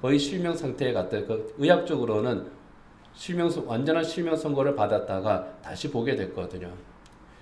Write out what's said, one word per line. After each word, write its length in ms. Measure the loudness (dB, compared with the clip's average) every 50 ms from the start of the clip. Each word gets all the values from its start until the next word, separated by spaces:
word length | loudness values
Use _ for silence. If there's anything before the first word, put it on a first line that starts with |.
거의 180 | 2 4 2 2
실명 360 | 2 0 -2 -2 0 0 -2
상태에 380 | -2 -4 -6 -4 -2 -2 0 0
갔다, 320 | 0 -2 -2 -2 -4 -2
그 300 | -2 -4 -4 -4 -8 -4 0
의학적으로는 880 | 4 6 6 6 4 0 -2 -2 0 0 0 2 2 0 0 -2 -4 -8 -14 -20 -20 -20 -20 -20 -20 -20 -20 -20 -20 -20 -20
실명, 360 | -16 -10 -6 -2 0 2 2 2 0 -2
완전한 380 | -2 -2 0 2 4 4 2 2
실명 320 | 0 -2 -2 0 0 0
선고를 380 | 0 0 0 2 2 4 2 4
받았다가 840 | 4 4 4 4 2 2 0 -2 -2 2 2 2 2 0 -6 -12 -14 -14
다시 280 | -14 -12 -8 -8 -4
보게 260 | -2 -2 0 0 0
됐거든요. 540 | -2 -2 -4 -6 -8 -8 -8 -8 -10 -12 -12 -14 -16 -18 -20 -20 -20 -20 -20 -20 -20 -20 -20 -20 -20